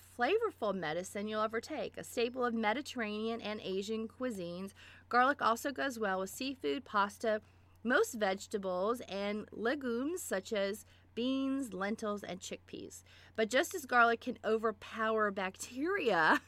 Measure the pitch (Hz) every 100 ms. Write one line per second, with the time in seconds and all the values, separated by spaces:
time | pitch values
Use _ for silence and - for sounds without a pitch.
0 | - - 247 427 440 - 214 190 156 165
1 | 190 208 208 214 220 220 - 294 185 -
2 | - - 240 254 240 226 208 226 - 247
3 | 214 214 226 226 202 214 175 190 202 220
4 | 226 - 254 196 170 175 196 - - -
5 | - 240 254 277 220 233 285 254 269 226
6 | 208 190 190 - 262 262 285 277 - 208
7 | 202 - 226 214 - - - - 226 285
8 | 453 226 202 196 - 208 190 180 202 247
9 | - 196 202 214 - - 220 294 262 233
10 | 277 359 - 196 - 208 196 214 - -
11 | - - 247 269 269 269 254 185 196 220
12 | 214 208 208 180 - 190 - - - -
13 | - - - - 220 254 339 381 262 247
14 | 233 233 254 233 208 220 220 208 - 220
15 | 220 220 208 196 190 - - 247 320 392
16 | 262 175 160 262